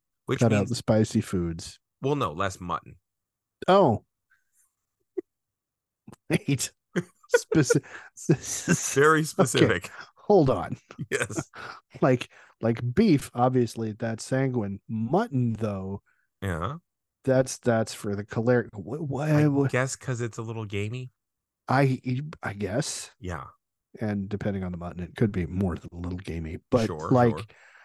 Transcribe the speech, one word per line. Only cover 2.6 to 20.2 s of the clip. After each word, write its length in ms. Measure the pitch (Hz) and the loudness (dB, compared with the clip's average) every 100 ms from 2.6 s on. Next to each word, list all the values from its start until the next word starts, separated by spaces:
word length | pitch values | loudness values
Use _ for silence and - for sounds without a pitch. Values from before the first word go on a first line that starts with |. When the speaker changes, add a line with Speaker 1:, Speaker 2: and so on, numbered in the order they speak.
| 90 82 - - _ _ _ _ _ _ - | -6 -6 -8 -20 _ _ _ _ _ _ 2
Speaker 2:
Oh. 380 | 190 165 104 - _ _ _ _ _ _ _ _ _ _ - | 4 6 2 -4 _ _ _ _ _ _ _ _ _ _ -12
<laughs> 1120 | - _ _ _ _ _ _ _ - - _ | -12 _ _ _ _ _ _ _ -20 -20 _
Wait. 420 | 156 - 139 - _ _ - - _ _ 466 - - | -2 0 -2 -2 _ _ -8 -8 _ _ 0 2 2
Speci-, 280 | 139 - - - - - - | 4 2 -2 -18 -20 -18 0
<laughs> 680 | 156 - - - 175 - - | 0 0 -8 0 0 0 4
Speaker 1:
Very 260 | 151 156 | 6 6
Speaker 2:
Okay. 40 | 156 | 2
Speaker 1:
specific. 680 | - 151 131 123 90 - - - _ | 0 2 4 4 2 -4 -16 -20 _
Speaker 2:
Hold 340 | - 202 139 | 4 6 6
on. 280 | 104 78 - _ - 147 | 2 -2 -10 _ -14 -6
Speaker 1:
Yes. 400 | 127 117 165 - - | -4 -4 -6 -8 -14
Speaker 2:
<laughs> 60 | - - _ - | -16 -16 _ 0
Like, 280 | 151 127 - - - _ | 2 2 0 -14 -20 _
like 180 | 113 117 123 | -2 0 -2
beef, 360 | 123 226 143 - | 2 6 4 2
obviously, 580 | 127 127 127 120 - 110 | 2 2 4 0 -2 -6
that's 300 | 104 117 113 | -4 -6 -6
sanguine. 560 | - 131 135 123 101 98 _ | -2 0 0 0 -4 -6 _
Mutton, 680 | 110 113 175 233 135 120 | -4 0 0 0 0 0
though, 480 | 110 107 98 95 98 _ _ _ _ | 0 -4 -4 -6 -10 _ _ _ _
Speaker 1:
Yeah. 340 | 98 82 85 160 _ _ _ _ - | -6 -4 -4 -8 _ _ _ _ 0
Speaker 2:
that's, 320 | 127 131 - | 2 2 0
that's 360 | 120 113 110 | 0 2 0
for 220 | - 107 101 | -6 -6 -6
the 80 | |
choleric. 460 | 104 - 113 123 104 | -4 -2 2 2 0
Wh-, 300 | 104 98 139 160 | -10 -10 -8 -6
wh-, 120 | 131 | -4
Speaker 1:
I 200 | 151 151 151 | 0 4 4
Speaker 2:
wh- 240 | 139 139 | 4 2
Speaker 1:
guess 260 | 127 131 - | 2 -2 -4
'cause 240 | - 123 | -6 -4